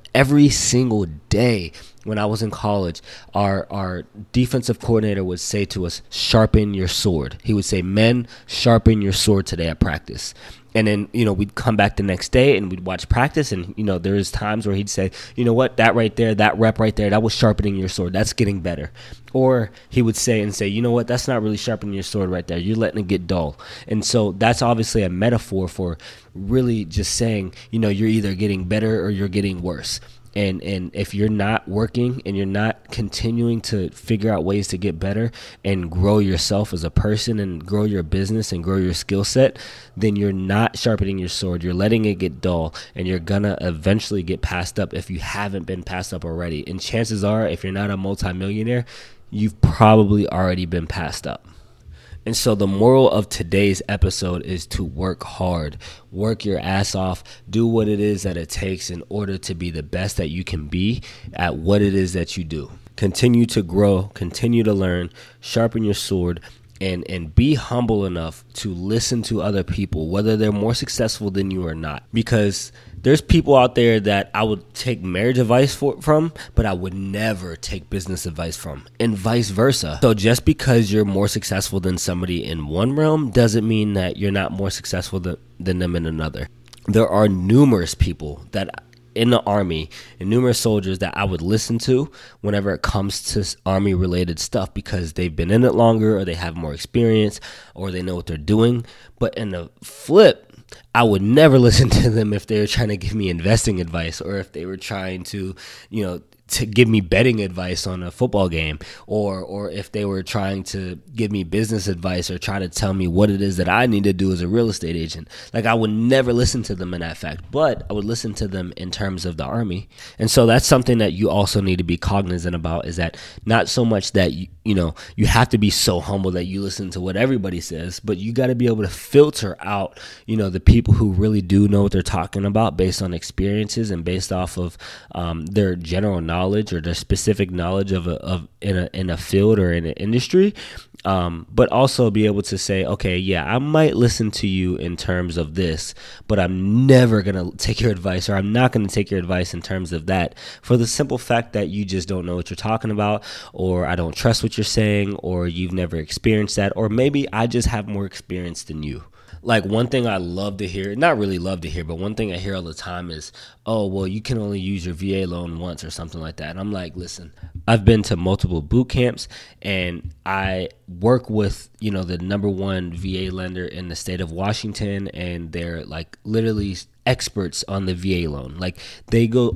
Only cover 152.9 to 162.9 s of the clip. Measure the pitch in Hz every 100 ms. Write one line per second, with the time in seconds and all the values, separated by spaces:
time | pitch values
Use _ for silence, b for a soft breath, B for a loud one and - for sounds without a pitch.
152.9 | 104 104 107 B B B - 92 90 76
153.9 | 87 82 - 120 113 113 - 104 - 107
154.9 | 104 98 101 - 90 87 85 92 92 87
155.9 | 82 76 - 113 107 101 - 98 - 107
156.9 | 110 135 143 139 110 120 120 110 113 104
157.9 | 101 98 - - 92 87 82 - 78 73
158.9 | 65 - B B B 117 113 98 110 123
159.9 | 135 117 98 87 90 101 95 98 95 98
160.9 | 107 165 131 101 92 90 92 80 82 80
161.9 | 85 98 107 107 87 98 95 85 80 -